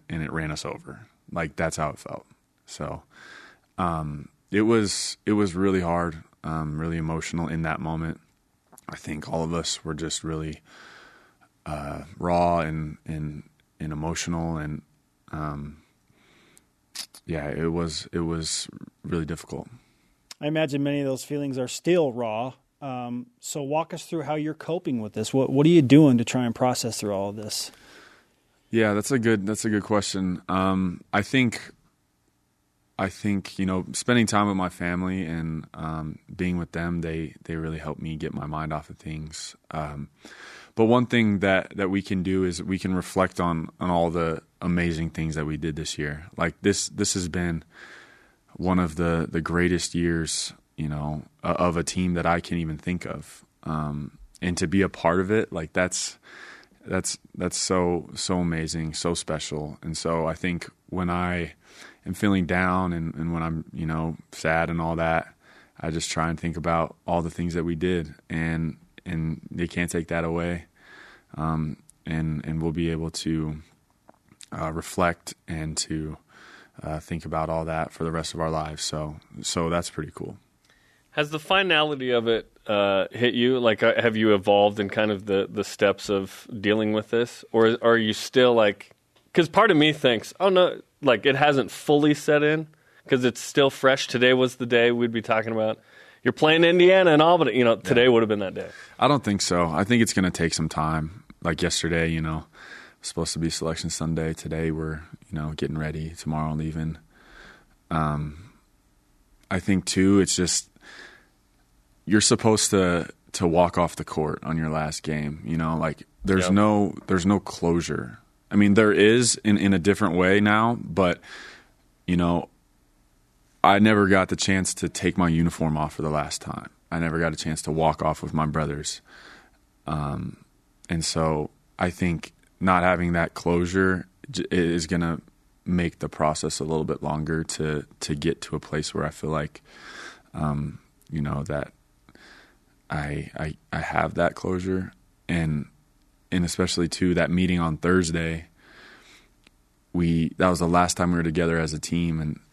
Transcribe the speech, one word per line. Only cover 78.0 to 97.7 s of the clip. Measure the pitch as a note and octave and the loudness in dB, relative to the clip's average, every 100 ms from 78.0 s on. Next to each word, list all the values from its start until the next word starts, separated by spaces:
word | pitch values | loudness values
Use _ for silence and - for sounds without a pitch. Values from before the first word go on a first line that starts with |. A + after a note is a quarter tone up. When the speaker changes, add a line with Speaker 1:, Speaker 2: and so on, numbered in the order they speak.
Speaker 1:
the | E2 | -4
rest | D#2+ E2 | -4 -6
of | D#2+ | -4
our | D#2+ | -2
lives. | D#2+ D#2 D#2 | -2 -6 -8
So, | - D2+ D2+ D#2 - - | -8 -6 -8 -10 -18 -12
so | - - E2 | -6 -2 0
that's | E2+ E2+ | -2 -4
pretty | - D#2 - | -8 -10 -10
cool. | - - _ _ _ _ _ _ _ | -14 -14 _ _ _ _ _ _ _
Speaker 3:
Has | - D3+ | -4 -4
the | D#3 | -4
finality | D3+ F#3+ F#3+ D#3 D3+ C#3+ B2+ | 0 2 4 2 2 0 0
of | B2 A2+ | 2 2
it, | A2+ - _ - | 0 -2 _ -2
uh, | G#2 G2+ G2 F2+ | 2 4 4 2
hit | A2+ B2 A#2+ | 0 0 4
you? | A#2+ B2+ | 2 4
Like, | A#2+ G#2+ | 2 4
uh, | A#2 A2+ | 4 4
have | A#2 A2 | 2 4
you | A2 | 4
evolved | G#2 G2 G2+ G#2 G2+ | 4 6 6 6 2
in | G2+ | -2
kind | A2+ G#2+ | 0 0
of | G2+ G#2 | 0 0
the, | G2 F#2+ | 0 0
the | G#2 | -4
steps | G2 - G2+ G2 - | -6 2 2 2 0
of | G2 F#2+ - - A2+ | -2 -2 -8 -14 -4
dealing | G2+ G#2+ G#2+ | 2 2 2
with | G#2+ G#2 | 0 0
this? | A#2 A#2+ - - | 0 -2 -4 -2
Or | A2+ A2+ A2+ | 4 4 6
are | A#2 A#2 | 4 4
you | G#2+ | 2
still, | G#2 - C3 B2+ A#2+ | -2 0 4 6 6
like, | G#2+ G2+ - _ _ _ _ | 4 2 -8 _ _ _ _
'cause | - E3 | 2 4
part | - A3 | 4 6
of | E3 | 6
me | D3+ | 4
thinks, | D3+ C3 A2+ - - | 4 2 2 -2 0
"Oh, | F#3+ | 4
no," | F#3 F3 - - _ | 6 4 2 -12 _
like, | C#3 A2+ C#3+ | 2 4 4
it | C3+ | 4
hasn't | D3 C#3 G#2 | 4 4 0
fully | - - D3 D3+ | -4 2 4 4
set | D3 - D3+ | 2 2 2
in | D3 D#3 D#3 _ _ _ - | 4 0 -4 _ _ _ 0
'cause | C3+ | 2
it's | B2 - | 2 -2
still | - - C#3 | -2 2 2
fresh. | - C3+ C3 - | 4 2 2 0
Today | B2 B2+ | 2 4
was | B2+ B2+ - | 6 4 0
the | A#2+ | 0
day | A#2+ A#2+ | 4 4
we'd | A#2+ A#2+ | 4 0
be | A2+ | -2
talking | G#2+ A2+ A2 | 0 0 0
about, | A2+ A2 A2 _ - - _ | -2 -2 -4 _ -20 -20 _
"You're | - | -2
playing | - D#3 D#3+ | 4 6 6
Indiana | E3+ F3+ F3 F#3+ F3+ | 6 8 8 8 8
and | D3+ | 8
Albany." | D#3+ F3 C#3 A2+ | 8 6 4 4
You | |
know, | A#2+ | 4